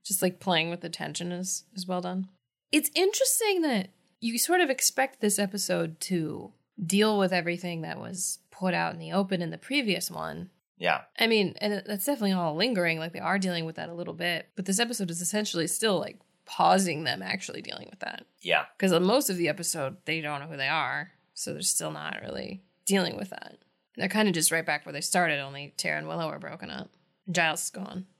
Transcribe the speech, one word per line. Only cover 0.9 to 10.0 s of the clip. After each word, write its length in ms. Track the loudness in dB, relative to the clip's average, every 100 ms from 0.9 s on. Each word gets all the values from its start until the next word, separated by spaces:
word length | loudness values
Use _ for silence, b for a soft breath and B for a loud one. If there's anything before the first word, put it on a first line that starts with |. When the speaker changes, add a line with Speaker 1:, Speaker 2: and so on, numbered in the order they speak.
| -6 -6 -4 -6
Speaker 1:
is, 320 | -4 -4 -6 _
is 120 | -12 -4
well 140 | -4
done. 300 | -2 -4 -6 _ _ _ _
It's 180 | 2 2 2
interesting 680 | 2 4 2 4 2 4
that 260 | 4 2 0 _ _ _
you 160 | -4 0
sort 240 | 4 4
of 80 | 4
expect 500 | 4 2 2 0 2
this 180 | 2 2
episode 640 | 0 -2 0 0 0 -4
to 520 | -2 0 0 -6 -12 _ _ -8
deal 380 | 2 4 6 6
with 140 | 4
everything 480 | 2 0 -4 -4 -6
that 180 | -6 -8
was 400 | -8 -6 -6 -6 _
put 220 | -2 0
out 200 | 2 0
in 60 | -4
the 120 | -2
open 300 | -2 0 -2
in 80 | -2
the 80 | -6
previous 520 | -2 0 2 0